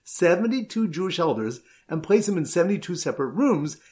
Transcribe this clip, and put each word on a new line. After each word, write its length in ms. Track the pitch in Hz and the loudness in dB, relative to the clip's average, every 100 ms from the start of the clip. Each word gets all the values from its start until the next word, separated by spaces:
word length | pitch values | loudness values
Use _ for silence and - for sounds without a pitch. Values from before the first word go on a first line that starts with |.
seventy-two 840 | - - 175 175 226 262 220 220 214 | -16 0 4 4 2 -2 -4 -2 -2
Jewish 300 | 156 185 - | -2 -4 0
elders 420 | 160 113 110 123 _ _ - | 0 0 -4 -6 _ _ -8
and 140 | 160 | -6
placed 240 | 156 208 208 | 2 2 2
them 120 | 185 | -2
in 80 | 151 | 0
seventy-two 480 | 175 175 202 - | 2 2 0 -4
separate 400 | 175 - 123 135 | -6 -4 -4 -4
rooms, 420 | 160 277 175 147 - _ | 0 2 2 -2 -8 _